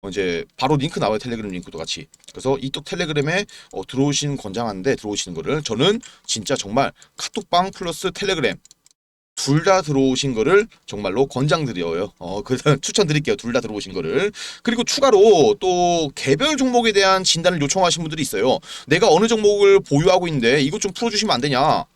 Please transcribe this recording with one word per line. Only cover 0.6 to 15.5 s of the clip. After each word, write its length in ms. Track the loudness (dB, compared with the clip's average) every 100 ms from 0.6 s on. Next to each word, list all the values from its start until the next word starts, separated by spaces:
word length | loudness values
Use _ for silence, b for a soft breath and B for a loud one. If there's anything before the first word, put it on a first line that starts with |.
| 0 0
링크 240 | -2 -2
나와요. 180 | -2 -2
텔레그램 340 | -4 -8 -8
링크도 260 | -10 -12 -12
같이. 300 | -10 -10 -12 _ -20
그래서 240 | -8 -4 -2
이쪽 240 | -4 -10
텔레그램에, 640 | -10 -6 -4 -2 -2 -2 -4 B B
어, 160 | -12 -8
들어오시는 480 | -2 0 0 -4 -6
권장하는데, 640 | -8 -6 -6 -4 -2 -4
들어오시는 360 | -4 -6 -6 -8
거를 280 | -4 -6
저는 380 | -4 0 0 0 B B -10
진짜 320 | -8 -4 -6
정말 340 | -2 -2 -2 -4 b _
카톡방 560 | -10 -10 -2 -2 -2
플러스 400 | -6 -8 -6 -8
텔레그램 460 | -6 -4 0 -2 -4 _ _ _ _ _ _ _ -10
둘 280 | 0 2 4
다 160 | 2
들어오신 520 | 2 0 2 0 -4
거를 320 | -2 2 4 2 b -14
정말로 400 | -8 -4 -2 -2
권장드려요. 840 | 0 0 0 -2 -4 -4 -4 -6 _
어, 220 | -10 -10
그래서 220 | -4 -2
<laughs> 160 | 0 0
추천드릴게요. 560 | 0 -2 0 0 -2 -4
둘 160 | -2
다 80 | -4
들어오신 320 | -4 -8 -8
거를. 400 | -8 -4 -2 -2 B B B
그리고 220 | -4 -4 -2
추가로 720 | 0 4 6 8 8 6